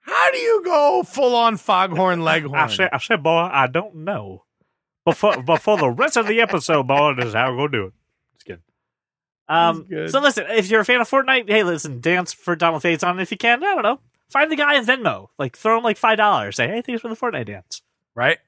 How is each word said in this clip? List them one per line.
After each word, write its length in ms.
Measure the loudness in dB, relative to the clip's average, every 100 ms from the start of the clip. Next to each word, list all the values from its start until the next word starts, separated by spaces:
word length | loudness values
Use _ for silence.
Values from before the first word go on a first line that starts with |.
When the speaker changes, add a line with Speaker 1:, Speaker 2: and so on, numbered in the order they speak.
Speaker 1:
How 320 | -4 0 2
do 60 | 0
you 240 | 0 0
go 400 | 2 2 2 2
full 320 | -2 -2 0 4
on 220 | 2 0
Foghorn 680 | 0 0 2 0 0 0
Leghorn? 320 | 0 0 -2 -2
Speaker 2:
I 80 | -2
said, 240 | 0 -2
I 60 | -2
said, 240 | -2 -2
"Boy, 260 | 2 0 2
I 160 | 2 0
don't 260 | 0 -6 -12
know." 440 | -8 -8 -10 -16 _ _ _ _ _ _
But 120 | -2 2
for, 240 | 0 0
but 180 | 0 0
for 140 | 2 2
the 100 | 2
rest 280 | 0 0 0
of 100 | 0
the 140 | 2
episode, 480 | 2 0 0 0 2
boy, 260 | 2 2
this 120 | 0 -2
is 80 |
how 180 | 0 0
we're 40 | 0
gonna 100 | -2
do 140 | -4 -6
it. 60 | _ _ _ _
Just 120 | _ -20
kidding. 160 | -20 _ _ _ _ _ _ _ _ _
Um, 280 | 2 2 0
Speaker 1:
That's 100 | -8
good. 200 | -10 -2
Speaker 2:
so 100 | 0
listen, 260 | 2 0 -2
if 180 | -2 2
you're 80 | 0
a 40 |
fan 160 | 2 0
of 80 | 2
Fortnite, 400 | 0 2 0 2
hey, 140 | 0
listen, 380 | 2 -2 -6 -6
dance 320 | -2 0 -2
for 240 | -8 -2 2
Donald 260 | 2 2
Faison 380 | -2 0 -2 -2
if 80 | -6
you 60 | -2
can. 260 | 0 0
I 120 | 0
don't 80 | 0
know. 160 | 0 -2 _ _ _
Find 220 | -2 0
the 60 | 0
guy 180 | 2 2
in 80 |
Venmo. 440 | 2 0 0 -4 -12 _
Like, 180 | -8 -4
throw 220 | 0 0
him, 60 |
like, 140 | 0 0
five 180 | 0 2
dollars. 380 | 2 2 -2 -2
Say, 100 | -2
"Hey, 160 | -2
thanks 180 | -6 -8
for 80 | -8
the 60 | -6
Fortnite 300 | -6 -6 -8
dance." 340 | -12 _ -20 _ _ _ -2
Speaker 1:
Right? 220 | 0 0